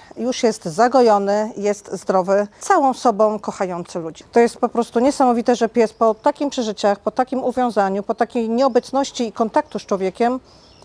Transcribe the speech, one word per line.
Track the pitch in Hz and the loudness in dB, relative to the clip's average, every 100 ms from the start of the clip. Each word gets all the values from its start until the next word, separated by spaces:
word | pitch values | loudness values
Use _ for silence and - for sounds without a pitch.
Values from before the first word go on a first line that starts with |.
| - - | -16 -6
Już | 233 - | -6 -2
jest | 226 214 | -2 -2
zagojony, | 175 160 240 262 233 202 196 208 220 202 | -4 0 2 4 4 4 2 -2 -2 -4
jest | 202 202 - | -4 -4 -8
zdrowy, | 190 - 185 180 196 208 - | -8 -2 0 2 0 -2 -4
całą | - 370 269 | 0 2 2
sobą | - 247 196 214 214 | 2 0 2 2 0
kochający | 214 - 185 175 170 180 | -6 -6 -6 -6 -8 -10
ludzi. | 160 - - | -10 -12 0
To | 240 | 2
jest | 233 - | 2 2
po | 233 | -4
prostu | 233 233 233 | -2 -2 0
niesamowite, | 269 - 254 233 240 240 | 0 2 2 2 0 0
że | 226 | 0
pies | 240 220 | 0 0
po | - 226 | 2 0
takim | 220 294 - 285 | 2 -2 -2 -4
przeżyciach, | - 214 196 208 208 | -4 -6 -2 0 0
po | 214 | -2
takim | - 254 262 | -2 -2 -2
uwiązaniu, | 247 254 247 208 196 196 | -4 -2 -2 0 0 -2
po | 196 | -4
takiej | 220 226 240 226 | -2 -2 -2 -2
nieobecności | 233 269 240 - 262 269 - 226 | 0 2 0 -2 -2 -4 -4 -4
i | |
kontaktu | - 220 302 - 214 | -2 -2 -2 -2 -6
z | - | -4
człowiekiem, | 190 190 - 240 254 - - - - | -4 -2 0 -2 -2 -8 -20 -20 -8